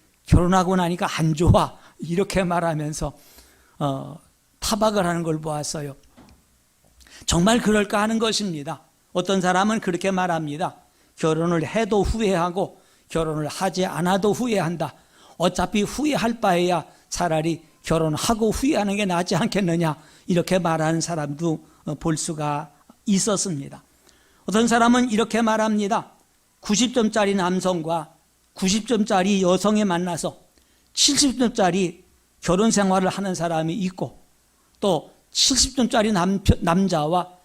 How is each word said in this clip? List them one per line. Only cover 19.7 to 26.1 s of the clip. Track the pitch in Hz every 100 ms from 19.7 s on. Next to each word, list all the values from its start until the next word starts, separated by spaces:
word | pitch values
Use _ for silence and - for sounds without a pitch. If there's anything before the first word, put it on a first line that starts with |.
| 170 165 143 - - -
이렇게 | 175 165 185
말하는 | 170 160 156 165
사람도, | 156 170 147 143 170 156 - _
어, | -
볼 | 147 165 160
수가 | - 151 147 147 160 _ - _ -
있었습니다. | 190 220 190 196 147 143 - _ _ _ _ _ _ -
어떤 | 214 233
사람은 | 233 233 247 247
이렇게 | 214 233 214
말합니다. | 226 220 220 208 202 214 -